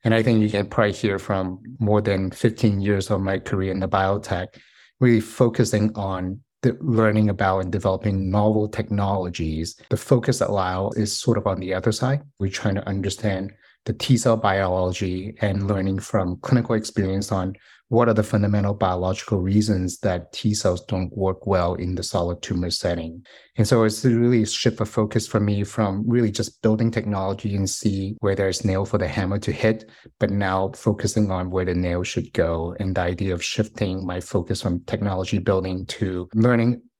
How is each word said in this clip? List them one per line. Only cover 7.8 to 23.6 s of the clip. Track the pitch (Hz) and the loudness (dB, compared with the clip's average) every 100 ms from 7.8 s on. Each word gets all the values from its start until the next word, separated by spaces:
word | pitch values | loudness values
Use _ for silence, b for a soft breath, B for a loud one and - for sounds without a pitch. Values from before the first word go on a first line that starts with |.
| 98 95 104 95 95 | 0 0 0 -2 0
novel | 101 107 107 107 | 2 2 2 0
technologies. | - 110 101 101 98 87 87 80 78 82 - B | -4 -4 -2 0 0 -4 -4 -4 -4 -6 -10 B
The | - | -4
focus | - 127 120 127 | 2 2 2 0
at | - | 0
Lyell | 101 92 92 98 | 0 0 0 -2
is | - 104 - | -2 -2 -2
sort | - 107 | 0 0
of | 101 | 0
on | 95 | -2
the | 92 92 | -2 -2
other | 113 | 0
side. | 107 127 143 - _ | 0 0 -2 -4 _
We're | 98 | -4
trying | - 107 98 | -2 -2 -2
to | 98 | -2
understand | 98 95 - 107 95 98 b b b - | -4 -4 -2 -2 -2 -6 b b b -8
the | |
T | 110 - 123 | -6 2 4
cell | - 113 | 4 2
biology | 110 95 95 92 92 90 95 92 98 - | 2 2 2 0 0 -2 -4 -4 -6 -4
and | 104 98 98 | -2 0 0
learning | 98 95 98 | 0 0 -2
from | - 107 92 90 | -2 -2 -2 -4
clinical | - 123 - | 2 2 4
experience | 113 110 - 95 95 104 | -2 -2 -2 0 -2 -2
on | 98 92 95 b b b | -2 -2 -6 b b b
what | 117 120 | 2 4
are | |
the | 110 | 4
fundamental | 104 107 101 104 101 | 2 2 2 2 2
biological | 101 95 92 92 95 - 101 | 0 0 2 0 -2 -2 0
reasons | 90 104 107 95 92 - | 2 2 4 0 0 -2
that | 101 90 - | -2 -2 -4
T | - 110 | -4 0
cells | 104 98 90 - | 2 0 0 -2
don't | 95 87 - | -4 -2 -2
work | 95 95 - | -2 -2 0
well | 95 87 | 2 2
in | 90 90 90 | -2 -4 -4
the | |
solid | 87 98 85 87 | -2 -2 -2 -4
tumor | - 87 87 | -4 -4 -2
setting. | 85 - 85 82 82 B B B | -2 -2 -2 -6 -12 B B B
And | - | -2